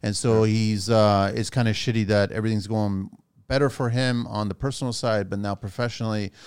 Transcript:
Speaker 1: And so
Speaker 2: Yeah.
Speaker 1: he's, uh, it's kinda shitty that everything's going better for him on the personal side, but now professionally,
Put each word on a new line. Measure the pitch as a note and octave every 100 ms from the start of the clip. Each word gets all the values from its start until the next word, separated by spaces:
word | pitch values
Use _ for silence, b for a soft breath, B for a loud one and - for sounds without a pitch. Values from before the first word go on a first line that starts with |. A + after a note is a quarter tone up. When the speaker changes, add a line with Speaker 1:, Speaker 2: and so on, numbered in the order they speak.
Speaker 1:
And | A2 G2+
so | A#2 A2
Speaker 2:
Yeah. | A2
Speaker 1:
he's, | A2 A2 G#2 G2
uh, | A2+ G#2 G2+ G2
it's | A2+ A2
kinda | - A2+
shitty | G#2+ - A2+ G#2
that | G#2 G2+
everything's | - A2 G#2+ G2
going | A2 G#2 G2 F#2+ - _ _ _
better | C3 C#3+
for | - B2+
him | A#2+ B2+ A#2+ A#2
on | G#2+ G#2
the |
personal | F#2+ C3+ C3+ C3
side, | A2+ A#2+ G#2+ F#2+
but | G2+
now | G2+ G2
professionally, | G2+ - A#2+ - A2 G#2+ G2+ B